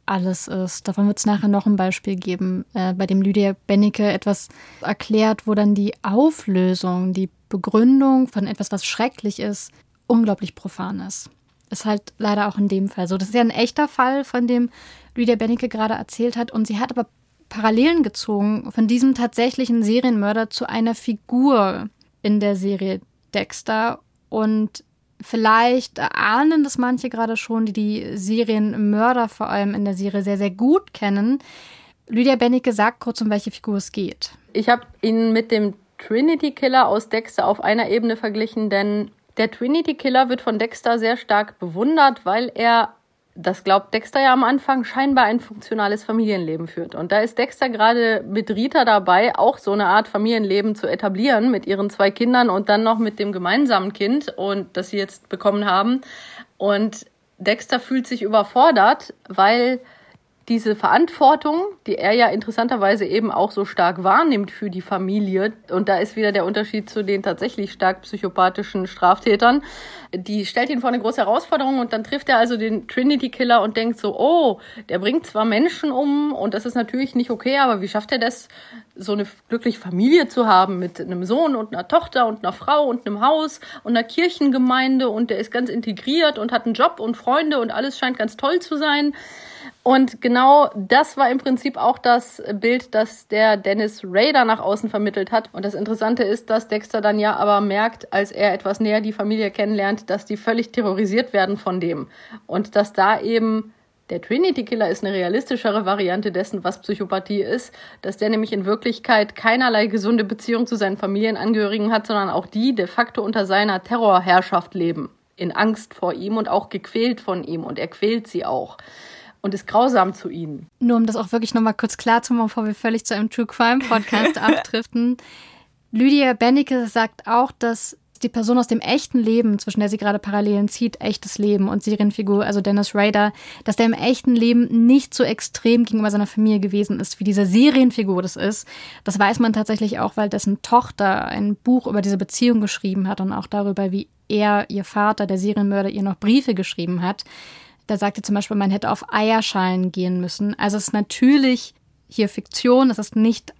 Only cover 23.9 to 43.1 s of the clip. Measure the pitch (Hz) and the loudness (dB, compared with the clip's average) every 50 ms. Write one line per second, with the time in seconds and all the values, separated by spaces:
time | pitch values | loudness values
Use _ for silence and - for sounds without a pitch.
23.9 | 233 - _ _ _ _ _ _ - 220 220 220 220 214 214 214 - - - _ | -4 -8 _ _ _ _ _ _ -4 -2 0 0 0 0 -2 -4 -6 -14 -20 _
24.9 | _ _ _ _ _ _ - - - 226 220 220 220 226 233 247 247 262 247 - | _ _ _ _ _ _ -14 -8 -4 0 2 4 4 6 4 4 2 0 -2 -4
25.9 | - - - - - - - 208 220 254 294 311 330 311 285 277 - - 247 247 | -8 -6 -6 -4 -2 -2 0 2 2 2 4 4 4 2 2 0 0 -2 -2 0
26.9 | 254 247 262 247 - 226 226 226 226 220 - - 226 226 226 220 190 220 208 208 | -2 -2 -4 -6 -4 -4 -2 -2 -2 -6 -4 -4 -2 -2 -2 -2 -2 -2 -2 -2
27.9 | 214 220 - - - 208 185 196 220 226 233 226 214 214 208 214 - 214 208 208 | -2 -4 -6 -8 -8 -8 -4 -2 0 0 0 0 0 0 0 0 0 0 0 0
28.9 | 208 208 226 247 254 247 233 214 - - 214 - - 202 202 202 202 208 202 202 | 2 2 2 2 2 2 -2 -4 -4 -8 -6 -4 -2 -2 -2 -2 -2 -2 -4 -4
29.9 | 190 185 196 202 190 202 190 202 202 190 202 202 185 196 233 262 320 381 392 - | -4 -4 -4 -4 -4 -2 -2 -2 -2 -2 -2 -4 -2 0 2 2 2 2 0 -4
30.9 | - - 214 202 196 202 208 233 269 277 - - - - - - - - - _ | -10 -4 -2 0 0 0 2 0 0 -2 -4 -12 -20 -20 -20 -20 -20 -20 -20 _
31.9 | _ _ _ - 226 226 247 269 269 226 240 240 254 254 - 262 220 208 208 233 | _ _ _ -4 0 2 4 4 4 4 2 2 2 2 2 0 0 2 0 0
32.9 | - _ - 240 220 - 226 214 208 208 - 214 - - - 220 202 196 190 - | 0 _ -8 -8 -6 -4 -2 0 0 -2 -2 -6 -12 -8 -6 -4 -4 -4 -4 -6
33.9 | - 214 190 - - - - - - _ _ _ _ 214 214 - 240 240 - - | -6 -6 -6 -6 -8 -10 -12 -14 -14 _ _ _ _ -2 2 2 2 2 0 -10
34.9 | - _ - 220 220 226 226 226 220 220 226 226 226 214 214 202 196 - _ _ | -10 _ -2 0 2 2 2 2 2 0 0 0 0 0 0 -2 -4 -8 _ _
35.9 | _ - - - 214 233 277 320 330 294 - 294 - - - 254 254 262 240 - | _ -20 -8 -2 0 2 2 2 2 2 0 -4 -2 -2 -2 2 4 4 4 4
36.9 | 202 214 220 - - 202 226 - - - 185 190 202 - - 196 214 233 220 - | 2 0 -2 -2 -4 -4 -4 -4 -4 -2 0 0 0 0 0 0 0 0 0 0
37.9 | 196 233 226 233 220 226 - 214 202 214 226 226 - 226 214 208 196 196 196 208 | 0 0 0 -2 -2 -4 -4 -6 -4 -4 -4 -4 -4 -6 -4 -2 0 0 0 0
38.9 | 208 208 208 - _ _ _ _ _ - 226 220 - - 240 254 294 339 320 - | -2 -4 -4 -6 _ _ _ _ _ -2 -2 -2 -2 -4 -2 0 0 0 0 -2
39.9 | 285 302 - 269 254 262 262 247 247 - - - 226 208 220 226 - - - 233 | -4 -2 -4 0 2 2 2 2 0 -4 -2 -4 -2 -2 -4 -4 -6 -4 -2 -2
40.9 | 233 233 220 226 240 247 - - 214 208 208 208 - _ 185 175 160 180 233 285 | 0 0 0 0 -2 -2 -2 0 0 0 0 -2 -8 _ -10 -8 -4 -2 0 0
41.9 | 320 320 285 269 233 - - 180 196 226 254 240 - - 233 233 233 233 220 - | 4 4 4 4 4 0 -4 -2 -2 -2 -2 -4 -4 0 2 4 4 4 2 0
42.9 | - _ _ _ | -6 _ _ _